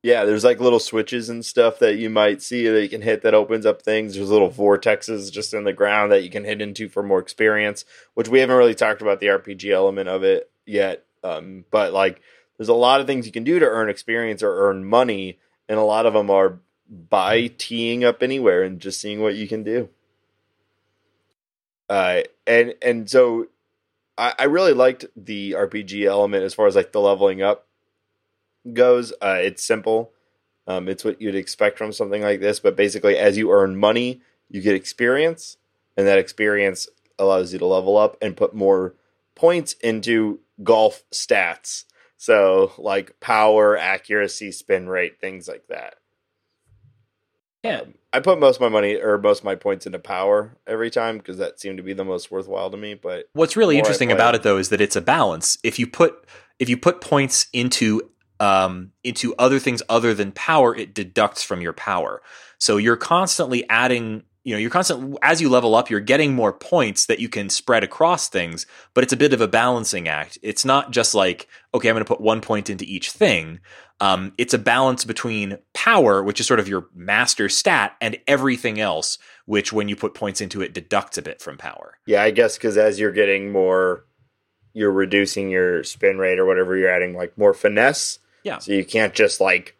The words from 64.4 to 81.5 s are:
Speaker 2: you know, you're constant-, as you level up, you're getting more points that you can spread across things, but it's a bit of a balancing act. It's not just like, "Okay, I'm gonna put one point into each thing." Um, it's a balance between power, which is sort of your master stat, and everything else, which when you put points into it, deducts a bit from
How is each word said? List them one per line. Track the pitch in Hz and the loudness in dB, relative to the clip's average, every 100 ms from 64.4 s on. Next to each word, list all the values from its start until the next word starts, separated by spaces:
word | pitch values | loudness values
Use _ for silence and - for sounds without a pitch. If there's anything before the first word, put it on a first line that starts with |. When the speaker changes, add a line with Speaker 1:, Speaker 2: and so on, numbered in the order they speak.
Speaker 2:
you | 131 | -8
know, | 107 | -4
you're | 110 | -2
constant-, | 175 185 135 135 139 | 0 -2 -4 -8 -2
as | 139 165 | 0 2
you | 151 | 4
level | 127 117 | 4 4
up, | 113 123 | 2 2
you're | 107 | -4
getting | 107 139 151 | 0 2 2
more | 127 107 | 2 0
points | - - 175 113 98 - | -2 -2 0 0 -2 -2
that | 113 | -2
you | 117 | -4
can | 113 98 | -8 -6
spread | - - 117 | -6 0 0
across | 101 - 160 175 - | 0 0 0 0 -2
things, | 98 87 85 - - _ | -4 -4 -8 -14 -18 _
but | - | -2
it's | 127 | 0
a | 123 | 2
bit | 143 | 2
of | 127 | 2
a | 107 | 2
balancing | 110 123 123 110 95 82 | 2 2 0 -4 -6 -6
act. | 76 - - | -6 -8 -12
It's | 107 104 | -8 -4
not | 131 139 127 | 0 0 0
just | 120 110 | -2 0
like, | 107 92 87 - - _ | 2 0 -2 -14 -20 _
"Okay, | 123 113 | -2 0
I'm | |
gonna | 113 107 | 0 -2
put | - | 0
one | 107 110 | 0 -2
point | - 107 101 | -4 -6 -4
into | 95 95 | -10 -10
each | 92 - | -10 -10
thing." | - 202 92 80 85 _ - _ _ | 0 0 0 -4 -16 _ -20 _ _
Um, | 101 92 95 - | 0 0 -4 -6
it's | 123 | -2
a | 117 | 0
balance | 107 120 135 127 | 2 2 2 0
between | 113 110 120 110 101 98 _ | -6 -6 -6 -6 -8 -12 _
power, | - 226 214 123 98 | -4 2 4 4 4
which | 98 104 | 0 -4
is | 113 | 0
sort | 120 | 0
of | 98 | 0
your | 98 85 | -6 -8
master | 90 90 104 123 - 101 | -14 -2 0 0 -2 -2
stat, | - - 156 98 - | 0 0 0 -2 -4
and | 117 110 - | -8 -6 -2
everything | 139 135 120 120 107 | 0 0 -2 -4 -4
else, | 104 80 - - _ _ | -4 -4 -6 -8 _ _
which | - 104 98 | -2 -2 -2
when | 110 101 | -4 -4
you | 101 | -6
put | 107 | -8
points | - 104 98 | -6 -8 -8
into | 98 101 | -10 -8
it, | 92 | -8
deducts | 90 80 104 - - | -10 -4 -4 -4 -12
a | |
bit | - - | -12 -16
from | - | -16